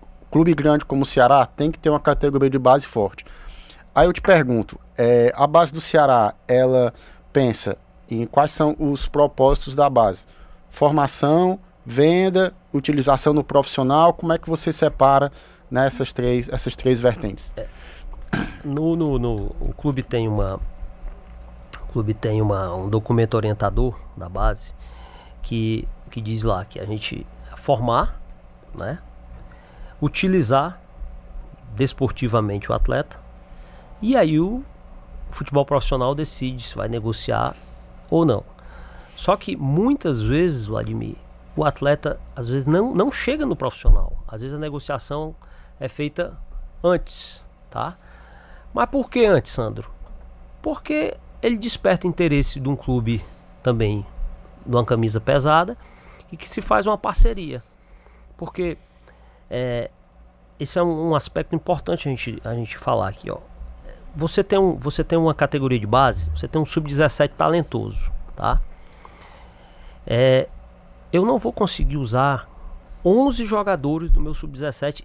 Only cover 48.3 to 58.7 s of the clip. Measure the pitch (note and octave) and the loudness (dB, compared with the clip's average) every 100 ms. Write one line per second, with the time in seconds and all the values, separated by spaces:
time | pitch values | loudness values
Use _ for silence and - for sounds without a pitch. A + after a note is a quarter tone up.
48.3 | - - - - - A#3+ C#4 A#3 B3 G#3+ | -20 -20 -20 -8 -4 -2 -2 -2 2 4
49.3 | D#3+ - - A2 G#2 - - - - - | 4 2 -4 -6 -6 -12 -16 -16 -18 -18
50.3 | - - - D#4 D4 - D4+ D#4 - - | -20 -20 -10 -8 -6 -4 -4 -4 -6 -18
51.3 | - A#3 A3+ A3+ - F#3+ F3+ F3+ E3 E3+ | -4 -2 -2 -4 -2 0 2 0 0 2
52.3 | C#3+ C3 C#3 C3 C#3 - B2+ A2+ A2+ - | 2 0 -2 -4 -4 0 0 0 -4 -6
53.3 | - - - B2+ A#2 G#2+ G#2 G2+ - - | -18 -20 -4 0 2 0 0 -6 -8 -8
54.3 | - - - - B2 A2+ A#2 A2+ G#2+ C3+ | -8 -18 -16 -2 0 2 2 2 0 0
55.3 | C#3+ C#3+ D#3 F#3 A#3+ - - - - - | 2 4 4 2 -6 -16 -20 -20 -20 -20
56.3 | E3 - - - G#3+ G3+ G#3 G#3+ - - | -18 -12 -10 0 2 2 0 -2 4 4
57.3 | G3 D#3 B2+ - _ _ - - - - | 4 -8 -12 -14 _ _ -20 -20 -20 -20
58.3 | - D#3+ - F3 | -14 -12 -6 -6